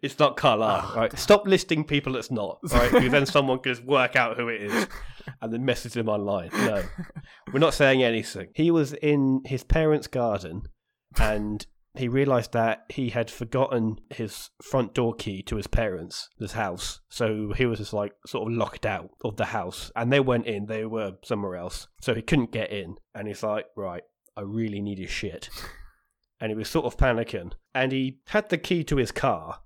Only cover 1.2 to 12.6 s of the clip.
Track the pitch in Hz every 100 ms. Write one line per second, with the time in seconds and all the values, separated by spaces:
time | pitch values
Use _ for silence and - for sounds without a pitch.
1.2 | - 208 208 190 - 156 156 147 135 131
2.2 | 110 123 101 - 175 123 123 131 127 143
3.2 | 135 147 135 131 131 120 123 139 127 135
4.2 | 120 110 120 113 104 113 98 - - -
5.2 | - 131 117 117 131 120 120 120 110 104
6.2 | 101 98 87 - 117 104 92 - 175 -
7.2 | - - - 135 156 - 139 131 123 113
8.2 | 104 95 95 - 160 170 139 151 151 147
9.2 | 135 131 135 131 - 160 156 151 - 131
10.2 | 120 101 90 87 - - _ _ _ -
11.2 | 107 107 107 107 - _ _ - 127 131
12.2 | 139 127 110 120